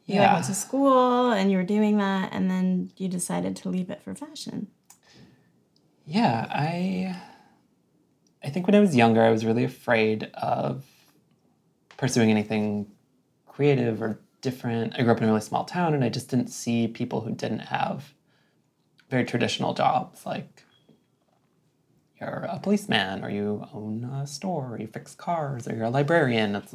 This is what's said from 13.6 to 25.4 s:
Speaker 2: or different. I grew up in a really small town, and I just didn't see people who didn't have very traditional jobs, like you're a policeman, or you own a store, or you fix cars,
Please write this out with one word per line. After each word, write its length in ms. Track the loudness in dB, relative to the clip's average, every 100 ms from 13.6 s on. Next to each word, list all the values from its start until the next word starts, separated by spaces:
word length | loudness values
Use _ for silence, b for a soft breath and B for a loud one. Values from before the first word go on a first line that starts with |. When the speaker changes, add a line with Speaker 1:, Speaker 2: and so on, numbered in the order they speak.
| 2 4 2 -2
Speaker 2:
or 160 | -4 -6 _ _
different. 520 | -6 -4 -4 -2 -4 0
I 20 |
grew 100 | 2
up 40 | 4
in 60 |
a 40 | 4
really 140 | 2
small 220 | 0 -4
town, 320 | -4 -2 0 2
and 80 |
I 60 | 0
just 200 | -2 -2
didn't 200 | -2 -2
see 380 | -6 -2 0 0
people 340 | -2 -4 -4
who 100 | -6
didn't 280 | -6 -6 -6
have 540 | -6 -4 -4 -6 -12 _ _ _ _ _ _ _ _ _ -4
very 140 | -2
traditional 500 | -2 -2 -2 -2 -2
jobs, 520 | 0 2 2 -4 -12 -10
like 360 | -10 -10 -20 _ _ _ _ _ _ _ _ _ _ _ _ _ _ _ -14
you're 260 | -10 -8 -8
a 80 | -6
policeman, 640 | 0 0 2 0 0 -4 -6
or 40 |
you 360 | -4 -4 -4 -8
own 300 | -12 -8 -8
a 240 | -6 -8 -8
store, 460 | -8 -6 -4 -6
or 60 | -8
you 80 | -10
fix 280 | -12 -16 -12
cars, 520 | -4 -4